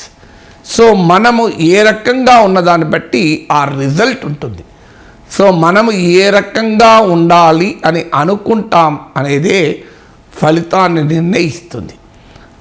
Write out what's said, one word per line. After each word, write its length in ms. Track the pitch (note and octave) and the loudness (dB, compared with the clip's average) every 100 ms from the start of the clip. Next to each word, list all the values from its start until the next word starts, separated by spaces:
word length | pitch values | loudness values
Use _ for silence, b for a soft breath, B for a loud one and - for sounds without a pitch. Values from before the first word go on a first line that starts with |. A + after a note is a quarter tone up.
| - B B B B B - - | -20 B B B B B -8 2
So 160 | A3+ | 2
మనము 560 | G3+ E3+ F3+ A#3+ A#3 A3+ | 4 2 2 2 0 -2
ఏ 320 | - D#3+ F#3+ | -2 2 2
రకంగా 580 | G#3+ G#3 - B3+ B3+ A#3+ | 2 0 -4 -2 2 4
ఉన్నదాన్ని 480 | G3+ F#3 F3 E3+ D#3 | 4 2 0 0 -2
బట్టి 600 | D#3+ - B3 E3 D3+ - | -4 -4 -4 -2 -4 -2
ఆ 120 | D3 | -2
రిజల్ట్ 640 | C#3 C3+ C3+ D3+ A#3+ A#3+ D3 | -2 -4 -4 -2 -2 -4 -8
ఉంటుంది. 380 | D3 C3+ F#2 - B B B B B - - | -10 -12 -14 -18 B B B B B -10 0
So 140 | G3 | 2
మనము 400 | F3 E3 G3 A3+ | 2 2 2 0
ఏ 380 | G3+ F3 F3+ G3 | 0 0 2 2
రకంగా 680 | G3+ - B3 A3 G#3+ A3+ A3 | 0 0 -4 -2 2 4 4
ఉండాలి 800 | G3+ E3+ E3+ F3 E3 D#3+ F#3+ - D#3+ | 4 2 4 4 4 2 -2 -2 -2
అని 200 | E3 D#3+ | -2 -4
అనుకుంటాం 840 | C#3+ D#3 G3+ - G#3+ - E3+ D#3+ C#3+ - C3+ | -2 -2 -4 -2 -4 0 0 0 -2 -8 -6
అనేదే 680 | C#3 C#3 F3 F#3+ D3+ - B B B B _ - | -4 -2 0 0 -2 -4 B B B B _ -4
ఫలితాన్ని 600 | D3+ E3 E3 F#3 F3+ E3 | 0 0 -2 -2 0 0
నిర్ణయిస్తుంది. 880 | D3 E3 E3+ F#3+ E3+ - - A#2+ D#2 - _ b b b b b | -2 -2 -2 -2 -4 -6 -14 -14 -14 -18 _ b b b b b